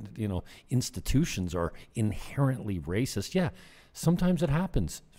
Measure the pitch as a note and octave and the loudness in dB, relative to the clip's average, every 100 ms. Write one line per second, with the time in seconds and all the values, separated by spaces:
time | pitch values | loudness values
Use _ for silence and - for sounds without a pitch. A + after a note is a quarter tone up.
0 | G#2 - G#2+ F2 - - - A#2+ - F2+ | -8 -4 -2 -2 -6 -16 0 0 0 -4
1 | - B2+ E3+ - F2+ F2 E2+ - - - | 2 4 4 0 -2 0 -2 -4 -10 -2
2 | G#2+ F#2+ - - C#3 B2 G#2+ F#2 D2+ G2 | 0 0 -4 2 2 2 -4 -4 -2 -2
3 | B2+ G2+ - F#3 E3 - - - - - | 0 -2 -2 0 0 -4 -20 -20 -20 0
4 | E3 F3 F3+ E3+ E3 D3 G3 - D#2+ - | 2 4 4 2 2 2 2 0 0 -6
5 | - | -16